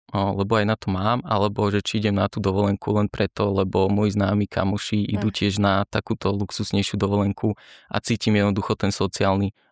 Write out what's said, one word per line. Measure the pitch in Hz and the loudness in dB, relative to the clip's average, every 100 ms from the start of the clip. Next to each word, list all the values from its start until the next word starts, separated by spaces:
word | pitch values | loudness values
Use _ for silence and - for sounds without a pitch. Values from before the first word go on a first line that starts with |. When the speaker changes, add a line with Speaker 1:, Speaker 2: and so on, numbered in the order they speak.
| _ | _
Speaker 1:
o, | 98 98 | -2 -2
lebo | 98 98 110 | 0 0 2
aj | |
na | 104 | 2
to | 110 - | -2 -2
mám, | 92 104 123 | -2 0 -2
alebo | - 107 104 104 104 | -2 0 0 0 0
že | 104 | 0
či | - 113 | -2 -2
idem | 104 | 0
na | 101 101 | 0 0
tú | - | -2
dovolenku | 98 95 101 101 - | 0 2 2 0 0
len | 104 104 | 0 0
preto, | - 98 - 101 | -2 -2 0 0
lebo | 98 98 95 95 | 0 0 2 2
moji | 101 104 | 2 2
známi | 101 98 104 101 | 2 2 2 0
kamoši | 95 95 104 - 107 101 | -2 -2 -2 -2 -2 0
idú | 101 107 | 0 -2
Speaker 2:
Tak. | - | 0
Speaker 1:
tiež | 104 98 | 0 2
na | 101 95 | 2 2
takúto | 101 107 - 113 98 | 0 -4 -4 -2 -2
luxusnejšiu | 101 101 - 107 101 95 107 | -2 -4 -6 -2 0 0 0
dovolenku | 101 101 98 - 113 104 - - - | 0 2 0 0 -2 -2 -10 -20 -6
a | 101 | -4
cítim | - 113 - | -2 -2 2
jednoducho | 104 101 98 - | 2 2 0 -2
ten | 107 101 | 0 0
sociálny, | - 98 - 98 95 101 - _ | 0 -2 0 0 2 -2 -6 _